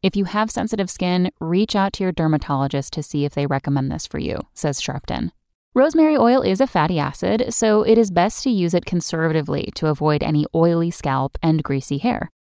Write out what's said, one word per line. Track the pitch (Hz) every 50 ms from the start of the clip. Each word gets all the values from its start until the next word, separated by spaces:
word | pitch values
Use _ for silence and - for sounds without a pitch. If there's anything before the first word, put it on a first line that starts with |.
| -
If | 190 -
you | 202 196
have | 180 - 208 220 220
sensitive | - 233 202 220 - 214 196 190
skin, | - - 185 180 180 180 180 180 _ _
reach | - 160 170 185 214 226 -
out | 208 196 196 -
to | - 196
your | 185
dermatologist | 170 - 160 156 156 147 - - 143 135 139 139 - 139 139 - -
to | 160 147
see | - - 147 143
if | 143 -
they | 143 143
recommend | 143 139 139 - - 139 139 131 135
this | 147 151 -
for | - -
you, | - 147 - - - - _
says | _ - - 147 139 -
Sharpton. | - - 135 131 - - - - - 175 _ _ _ _ _ _ _ _ _
Rosemary | 240 269 320 320 320 311 311 302
oil | 269 220 233 247 262
is | - 190 190 190
a | 269
fatty | 262 - 175 151 165 180
acid, | 156 147 - - - - 180 175 - - - 233
so | - 226 220 214 214 -
it | - 226 226
is | 226 196
best | 175 175 175 214 - - -
to | 269
use | 240 196 175 170 175
it | 175 -
conservatively | - - 175 165 - - 165 160 165 156 160 147 - 147 143 - - -
to | - -
avoid | 156 151 - 143 151 151 147 -
any | - 151 147 147 - -
oily | 165 165 175 170 165 170 170
scalp | 170 - - 151 131 135 131 139 _ - 175
and | 165 160 156
greasy | - - 139 135 135 - 143 139
hair. | - 240 - - - 165 _ _ _